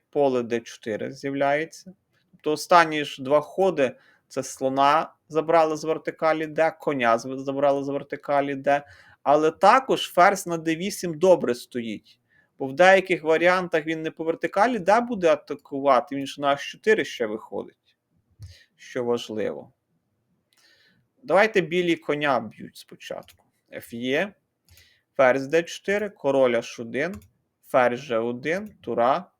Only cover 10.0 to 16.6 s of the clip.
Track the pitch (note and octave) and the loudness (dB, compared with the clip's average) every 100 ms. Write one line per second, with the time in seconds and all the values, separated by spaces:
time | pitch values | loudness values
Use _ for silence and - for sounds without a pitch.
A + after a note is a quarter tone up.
10 | - - F#3 G3 F3+ E3 D#3+ D#3+ G3 - | -2 4 4 4 -4 -6 -4 -4 -6 -8
11 | F3+ D3+ F#3 E3 B2 A#2+ - B2 A2+ G2+ | -8 0 4 4 2 -4 -6 -10 -8 -10
12 | - _ _ _ _ _ C3+ C3+ F3+ F#3+ | -14 _ _ _ _ _ -8 4 6 6
13 | F#3+ E3 D#3 D#3+ F3 F#3 F3+ E3 D3+ D#3+ | 4 -4 0 2 4 2 0 -4 -2 -6
14 | D#3+ - D#3+ E3 E3 G3 A#3 A#3 E3+ A3 | -8 -6 -6 -4 -4 0 0 0 2 2
15 | A#3+ A3 E3+ D3 - C#3+ _ C#3 C#3 C3+ | 2 0 2 0 -2 -14 _ -2 4 4
16 | F3+ C#3 C3+ - C#3+ C#3+ | 2 -6 -8 -4 -2 -2